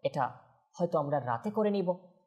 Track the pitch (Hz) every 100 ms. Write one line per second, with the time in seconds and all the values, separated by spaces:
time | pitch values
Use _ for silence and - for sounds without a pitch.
0 | 135 151 120 - - _ _ - 175 170
1 | 143 143 123 117 214 208 208 202 180 175
2 | - _